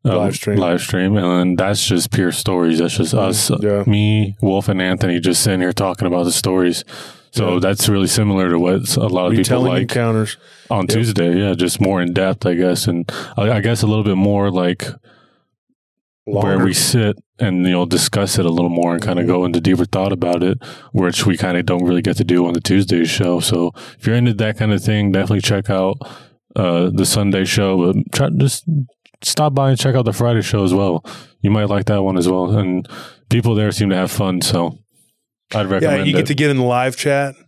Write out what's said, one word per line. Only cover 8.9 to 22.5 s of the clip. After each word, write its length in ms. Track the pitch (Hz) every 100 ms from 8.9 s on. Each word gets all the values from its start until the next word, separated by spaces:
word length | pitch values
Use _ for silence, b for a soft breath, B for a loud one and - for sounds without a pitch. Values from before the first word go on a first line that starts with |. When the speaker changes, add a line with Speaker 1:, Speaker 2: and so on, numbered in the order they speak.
| -
Speaker 1:
a 60 |
lot 260 | 104 92 90
of 40 |
people 40 | 113
Speaker 2:
Retelling 300 | 127 127 127
Speaker 1:
like 100 | 127
Speaker 2:
encounters. 540 | 123 123 117 110 107 - B B B
Speaker 1:
on 100 | 110
Speaker 2:
Yep. 80 | 90
Speaker 1:
Tuesday. 480 | 113 117 98 85 87
Yeah, 140 | 101
just 260 | 85 90 -
more 220 | 98 95
in 120 | 87
depth, 340 | 92 95 95 98
I 80 | 87
guess, 320 | 90 87 101
and 220 | 85 85 B B -
I, 140 | 107
I 80 | 113
guess 220 | 107 117
a 40 | 107
little 160 | 107
bit 140 | 104 95
more 320 | 101 101 101
like 380 | 92 90 92 - - b b b b b _ _ _ _ _ _ _ -
where 280 | 101 101
Speaker 2:
Longer. 120 | 95 113
Speaker 1:
we 80 |
sit 440 | 85 - 123 107 101 _ -
and, 240 | 110 90 92
you 60 |
know, 140 | 90 87
discuss 540 | 85 - 104 98 110
it 60 | 85
a 40 |
little 200 | 82 87
more 240 | 85 87
and 80 | 85
kinda 200 | 101 87
go 220 | 85 90 90
into 160 | 85
deeper 240 | 95 90 87
thought 260 | 95 98
about 300 | 92 87 87
it, 140 | 90 131 B B B
which 320 | - 90 - 101
we 100 | 90
kinda 240 | 95 87
don't 200 | - 90
really 180 | 90 90
get 160 | 98 87
to 60 |
do 220 | 85 87
on 60 | 87